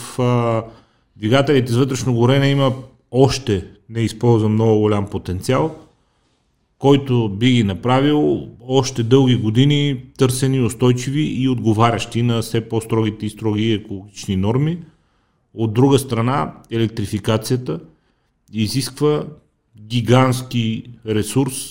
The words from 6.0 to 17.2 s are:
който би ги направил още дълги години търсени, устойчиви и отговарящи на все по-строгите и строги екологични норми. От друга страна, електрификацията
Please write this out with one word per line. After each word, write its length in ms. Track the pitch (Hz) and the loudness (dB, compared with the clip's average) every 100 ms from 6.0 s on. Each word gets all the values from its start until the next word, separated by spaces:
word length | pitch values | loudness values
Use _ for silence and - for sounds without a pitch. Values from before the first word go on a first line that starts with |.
| _ _ _ _ _ _ _ _ | _ _ _ _ _ _ _ _
който 500 | 135 143 127 123 110 | 2 2 2 -2 -2
би 220 | 98 127 | 0 2
ги 120 | 123 | 4
направил 840 | 101 85 120 131 143 151 151 - - - 123 | 2 0 0 2 2 2 2 0 -6 -14 -2
още 340 | 135 127 - | 0 0 -2
дълги 340 | 113 131 131 113 | 4 4 6 2
години 640 | 107 110 127 143 143 127 123 - | 2 2 2 2 0 -4 -8 -2
търсени, 420 | 131 127 135 135 | 0 0 0 0
устойчиви 600 | 113 - 123 123 131 143 | -2 0 0 2 -2 -4
и 260 | 151 110 131 | -2 -2 -2
отговарящи 760 | 120 110 107 117 107 - 113 | 0 0 2 2 0 -4 -2
на 200 | 120 117 | 0 -2
все 180 | 110 113 | -2 -4
по-строгите 640 | - 113 - 113 110 101 107 | -4 -4 -2 -2 -2 -4 -8
и 40 | |
строги 420 | - 107 107 113 | -6 -2 0 0
екологични 640 | 104 - 98 104 - - 95 | -2 -4 -12 -14 -10 -4 -2
норми. 420 | 98 127 151 175 - _ _ _ _ _ _ | 0 0 -2 -4 -10 _ _ _ _ _ _
От 180 | 104 113 | -6 -2
друга 240 | 107 139 135 | 2 4 4
страна, 540 | - 113 117 147 156 - - | 0 -2 -2 -2 -4 -10 -8
електрификацията 1120 | 113 113 - 98 104 | -2 -2 -4 -6 -4